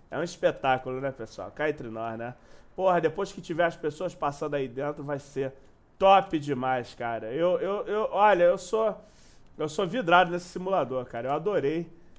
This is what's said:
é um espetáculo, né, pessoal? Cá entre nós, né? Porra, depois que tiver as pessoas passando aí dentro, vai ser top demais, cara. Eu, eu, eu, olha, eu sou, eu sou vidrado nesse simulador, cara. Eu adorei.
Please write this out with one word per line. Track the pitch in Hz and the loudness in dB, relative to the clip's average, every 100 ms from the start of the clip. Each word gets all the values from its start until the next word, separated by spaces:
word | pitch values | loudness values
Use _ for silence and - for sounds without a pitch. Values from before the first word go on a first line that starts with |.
| - | -10
é | - | -6
um | |
espetáculo, | 170 - 175 - 135 127 131 127 | -6 0 0 2 0 0 -2 -6
né, | 135 | -6
pessoal? | 131 110 - 95 | -6 -12 -12 -12
Cá | - 151 | -4 -4
entre | 147 123 | -4 -8
nós, | 113 113 113 | -8 -8 -8
né? | 120 123 - - - - | -10 -14 -20 -20 -14 -2
Porra, | 185 175 | 2 4
depois | 156 160 190 | 2 0 -6
que | - | -8
tiver | - 160 170 | -6 0 0
as | - | 0
pessoas | 156 147 180 | -6 -6 -8
passando | - 147 143 151 143 | -4 -6 -4 -4 -4
aí | 135 | -4
dentro, | 120 147 151 | -6 -6 -6
vai | 143 139 | -6 -8
ser | - 135 135 - - - _ - | -6 -6 -6 -8 -20 -20 _ 4
top | 190 196 190 160 | 6 8 6 -2
demais, | 143 127 131 127 117 | -2 -2 0 -2 -4
cara. | - 120 117 110 | -6 -4 -4 -4
Eu, | 135 175 - | 0 2 2
eu, | 175 202 151 | 0 -2 -2
eu, | 208 214 | -2 0
olha, | 190 208 180 | 4 6 8
eu | 175 185 | 6 4
sou, | - 220 220 185 - - - - - - | 0 0 0 -4 -12 -20 -20 -20 -16 -8
eu | 156 | -6
sou | 180 185 | -2 -2
vidrado | 233 170 180 175 | -2 6 6 6
nesse | 175 175 | 0 -8
simulador, | - 185 185 131 127 123 | -8 -2 0 0 -4 -6
cara. | 117 127 | -6 -4
Eu | |
adorei. | 151 175 185 139 165 165 - - | -2 -2 0 0 -2 -6 -14 -20